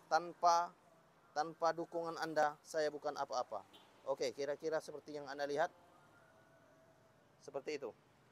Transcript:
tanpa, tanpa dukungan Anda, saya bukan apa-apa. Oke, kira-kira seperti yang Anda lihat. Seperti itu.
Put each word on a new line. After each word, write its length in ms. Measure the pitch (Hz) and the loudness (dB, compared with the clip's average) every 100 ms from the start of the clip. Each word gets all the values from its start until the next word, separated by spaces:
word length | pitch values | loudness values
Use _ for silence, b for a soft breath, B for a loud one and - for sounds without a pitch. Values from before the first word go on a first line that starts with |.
| - | 0
tanpa, 640 | 160 175 160 175 170 175 - - - _ _ - | 2 2 4 6 6 4 -6 -20 -20 _ _ -6
tanpa 400 | 143 160 156 165 | -2 -2 2 2
dukungan 400 | 160 165 170 165 160 | 2 -2 -4 -4 -4
Anda, 380 | 160 151 147 151 | 0 4 4 2
saya 320 | - 160 151 | -4 0 0
bukan 240 | 147 147 139 | 0 -4 -4
apa-apa. 480 | 139 127 123 104 - - - - - | -2 -2 -2 -4 -10 -20 -20 -8 -4
Oke, 240 | 139 139 | -2 -2
kira-kira 460 | 110 139 143 160 156 | -2 -4 -4 -2 -4
seperti 400 | 156 147 - 147 | -4 -12 -10 -10
yang 80 | 143 | -8
Anda 180 | 143 | -4
lihat. 240 | 143 147 175 - - - - - - - - - - - - - - - - - | -2 0 0 -2 -20 -20 -20 -20 -20 -20 -20 -20 -20 -20 -20 -20 -20 -20 -20 -20
Seperti 340 | - 139 143 147 | -12 -8 -6 -6
itu. 140 | 123 - - _ - | -6 -10 -20 _ -20